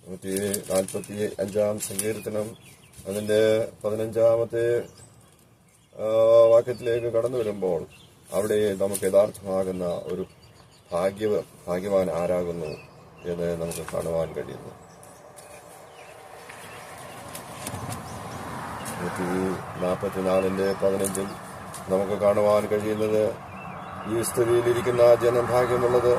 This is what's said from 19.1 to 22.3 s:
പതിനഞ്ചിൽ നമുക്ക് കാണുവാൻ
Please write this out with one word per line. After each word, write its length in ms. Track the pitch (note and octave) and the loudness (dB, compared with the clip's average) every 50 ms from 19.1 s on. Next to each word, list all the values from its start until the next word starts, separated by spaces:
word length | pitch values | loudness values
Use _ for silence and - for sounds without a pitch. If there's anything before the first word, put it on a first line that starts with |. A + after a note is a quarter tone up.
| - - F#2 F2+ F#2 F#2+ F#2+ F#2+ F#2 - - - - D#2 F2 F2+ F#2 F2+ - G2 F2+ F#2+ F#2+ F#2+ F#2 F#2+ F#2+ F#2+ F#2+ F#2+ G2 G2 G2 | -6 -6 -4 -2 -2 -2 -2 -2 -4 -6 -8 -12 -8 -4 -2 -2 -2 -2 -4 -6 -4 -2 0 2 2 2 2 2 0 0 0 0 0
പതിനഞ്ചിൽ 500 | F#2+ G2 F#2+ G2 G2 G2 G2 F#2 F#2+ G2 G2 F2+ - - - - - - - - - - - | 0 0 0 0 0 -2 -2 -2 -4 -6 -6 -8 -12 -14 -16 -16 -16 -16 -14 -14 -14 -4 -2
നമുക്ക് 320 | F#2+ F#2+ G2+ F#2+ G#2 G2 | 0 0 0 0 -2 2
കാണുവാൻ 460 | G2+ G2+ | 4 4